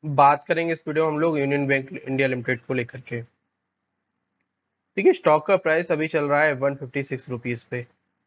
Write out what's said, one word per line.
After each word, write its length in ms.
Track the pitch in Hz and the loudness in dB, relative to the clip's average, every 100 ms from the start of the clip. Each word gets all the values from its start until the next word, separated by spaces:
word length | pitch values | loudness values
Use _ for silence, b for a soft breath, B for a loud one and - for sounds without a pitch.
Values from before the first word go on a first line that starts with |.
बात 380 | 151 139 143 147 | -4 4 6 4
करेंगे 280 | - 165 170 | 0 -2 -2
इस 100 | 165 - | -4 -4
video 180 | 151 | 0
में 80 | 160 | 0
हम 60 | 151 | 2
लोग 180 | 165 156 | 0 0
Union 280 | 139 143 139 | 0 0 0
Bank 260 | 139 135 | -2 -2
India 360 | - - 135 135 | -14 -6 -2 0
Limited 320 | 127 120 123 | -2 -4 -6
को 140 | _ | _
लेकर 260 | 127 120 131 | -6 -6 -12
के। 200 | - 120 | -12 -12
देखिए, 1900 | 120 _ _ _ _ _ _ _ _ _ _ _ _ _ _ _ _ - 208 | -12 _ _ _ _ _ _ _ _ _ _ _ _ _ _ _ _ 2 2
stock 340 | - - 151 151 | 4 4 2 4
का 100 | 190 | 0
price 360 | 175 160 175 | 2 0 0
अभी 160 | 156 156 | -2 0
चल 160 | 160 | -2
रहा 180 | 147 143 | 0 2
है 120 | 156 | 2
वन 200 | 135 139 | 0 -2
फिफ्टी 280 | 139 135 143 | -4 -6 -6
सिक्स 260 | 139 131 - | -6 -8 -8
रुपीज 320 | 123 120 120 | -8 -6 -8
पे 220 | - 123 123 _ _ _ | -8 -10 -10 _ _ _